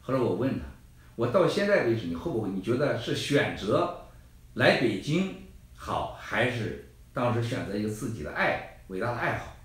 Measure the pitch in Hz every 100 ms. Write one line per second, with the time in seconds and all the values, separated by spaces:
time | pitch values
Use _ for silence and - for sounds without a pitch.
0 | - 131 113 92 131 104 - - - -
1 | - - 117 196 160 202 202 190 120 113
2 | 85 85 170 120 95 95 101 131 139 113
3 | - 143 - 139 - 85 95 143 - -
4 | - - - - - 110 135 180 120 -
5 | - 160 190 180 - - - - - 85
6 | - - - 104 123 117 92 - - -
7 | - - 123 113 113 92 85 104 107 107
8 | 113 110 - - 185 - - - - 95
9 | 117 120 160 113 - -